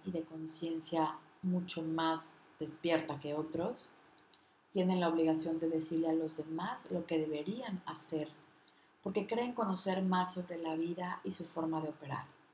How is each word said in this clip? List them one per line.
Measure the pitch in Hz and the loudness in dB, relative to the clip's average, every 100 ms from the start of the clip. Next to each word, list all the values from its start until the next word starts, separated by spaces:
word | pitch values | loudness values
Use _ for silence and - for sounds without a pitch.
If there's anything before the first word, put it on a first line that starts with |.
y | 190 | -4
de | 175 | -4
conciencia | 160 160 160 - 165 165 - 165 156 - - - | -4 -6 -4 -2 -2 -2 0 2 2 0 -14 -4
mucho | 185 180 170 - | 0 2 0 -4
más | 160 160 160 160 - - - - | -2 2 2 2 -2 -12 -16 -8
despierta | 156 - 170 160 160 143 | -8 -2 2 2 2 -4
que | 147 | -2
otros, | 147 156 165 185 254 - - - - - - _ _ - | -2 -2 -2 -2 -2 -8 -12 -20 -20 -20 -20 _ _ -4
tienen | 196 180 180 | 2 4 6
la | 170 | 4
obligación | 165 160 160 165 165 | 6 6 4 2 0
de | 165 | 2
decirle | 160 156 160 165 | 0 0 2 4
a | |
los | 160 156 - | 2 0 -4
demás | 156 160 196 254 - | -6 -4 -4 -4 -2
lo | 180 165 | -2 2
que | 165 | 2
deberían | 156 151 156 233 240 185 - | 2 -2 -2 -4 -4 -6 -6
hacer, | 156 - 160 151 - - - - - _ _ | -6 -2 -2 -4 -8 -20 -20 -20 -20 _ _
porque | 196 202 196 | -4 -2 0
creen | 226 247 | 0 0
conocer | 247 202 185 190 185 | 0 0 0 2 2
más | 190 180 180 | 4 4 2
sobre | 185 175 170 | 0 -4 -4
la | 165 | -2
vida | 160 170 175 180 180 | 0 0 0 -4 -4
y | 190 | -4
su | 190 | -6
forma | 165 - 160 160 | -6 -2 0 0
de | 156 | -2
operar. | - 143 135 - - - | -6 -6 -6 -8 -16 -20